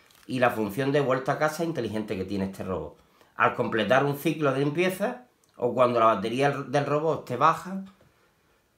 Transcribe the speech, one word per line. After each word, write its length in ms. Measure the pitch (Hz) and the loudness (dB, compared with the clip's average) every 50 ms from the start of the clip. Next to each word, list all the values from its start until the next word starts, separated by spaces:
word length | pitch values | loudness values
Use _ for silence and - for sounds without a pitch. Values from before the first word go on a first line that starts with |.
| _ _ _ _ _ - | _ _ _ _ _ -6
y 120 | 123 131 | -2 2
la 100 | 123 120 | 2 2
función 420 | - 110 110 101 98 135 135 139 139 | 2 2 -2 -2 -2 -2 0 2 2
de 80 | 147 | 2
vuelta 320 | 139 123 131 131 - - 139 | 2 2 0 0 0 -2 -2
a 60 | 139 | 0
casa 260 | 151 156 156 - 170 | 0 -2 -2 -2 -4
inteligente 500 | 165 156 139 117 110 104 110 107 - 113 | -4 -2 -4 -4 -4 -4 -4 -4 -4 -6
que 120 | 92 95 | -6 -6
tiene 180 | 92 104 98 95 | -4 -4 -4 -4
este 180 | 95 95 - 101 | -4 -4 -8 -8
robot. 360 | 92 95 82 78 73 - _ _ _ _ _ _ _ _ | -6 -6 -6 -6 -10 -14 _ _ _ _ _ _ _ _
Al 200 | - 110 123 120 | 2 2 2 2
completar 500 | - 123 113 98 113 107 98 127 135 143 | 0 -4 -2 0 0 2 4 4 4 2
un 100 | 143 143 | 0 -2
ciclo 380 | 143 - 165 151 156 151 139 127 | -2 -2 -2 -2 0 0 0 2
de 60 | 135 | 2
limpieza 640 | 139 147 147 165 185 185 185 - 196 247 247 - - _ _ _ _ _ _ | 0 0 0 0 0 0 0 -2 -4 -6 -6 -8 -14 _ _ _ _ _ _
o 160 | - - 123 107 | -4 -2 0 2
cuando 260 | 123 127 120 120 117 | 4 4 4 4 6
la 40 | 113 | 6
batería 460 | 113 113 101 95 113 113 127 135 143 | 6 4 4 0 -4 0 2 2 2
del 340 | 139 131 139 135 127 143 139 | 0 0 -4 -2 -2 0 0
robot 360 | - 143 151 156 165 147 127 | 0 0 0 0 0 -2 -2
esté 180 | - - 123 117 | -4 -6 -2 2
baja, 440 | 139 160 160 160 - 185 190 190 190 - - _ _ _ _ _ _ _ _ _ _ _ _ _ _ _ _ | 4 2 2 2 -4 -8 -8 -10 -10 -12 -18 _ _ _ _ _ _ _ _ _ _ _ _ _ _ _ _